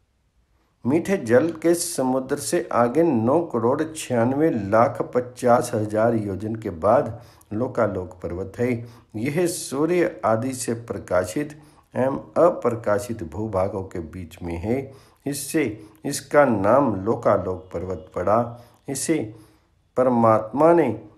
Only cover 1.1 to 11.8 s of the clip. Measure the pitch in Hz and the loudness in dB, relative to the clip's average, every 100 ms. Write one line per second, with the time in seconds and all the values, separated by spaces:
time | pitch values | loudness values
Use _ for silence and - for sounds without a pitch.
1.1 | 190 120 120 165 - 165 170 - - 127 | -2 4 4 4 0 2 2 0 -2 0
2.1 | 131 131 143 - 175 - 110 120 135 170 | 0 -2 -4 -2 -2 0 2 2 4 2
3.1 | 123 110 151 165 120 113 143 156 - - | 2 2 2 0 0 0 0 -2 -6 -4
4.1 | 123 117 139 160 127 98 110 123 - - | 0 2 2 0 0 2 4 4 0 -4
5.1 | 123 - - 123 120 - 113 104 104 113 | -4 -4 -2 4 4 2 -4 -2 0 2
6.1 | 117 104 92 107 113 110 82 92 127 127 | 0 -2 -6 -6 -6 -8 -2 2 4 2
7.1 | 107 - - - 104 123 117 104 98 90 | -6 -16 -20 -10 -6 -4 -2 -2 -2 -8
8.1 | - 87 87 95 - 123 117 117 - _ | -10 -10 -8 -8 -4 -4 -4 -8 -18 _
9.1 | 107 127 147 175 - - 131 160 180 165 | -8 -4 -2 -2 -4 -6 -2 0 2 0
10.1 | - 101 113 127 131 - 117 - 98 - | 0 0 0 -2 -6 -6 -6 -6 -10 -2
11.1 | 90 92 151 147 - - _ | -2 0 -4 -6 -10 -20 _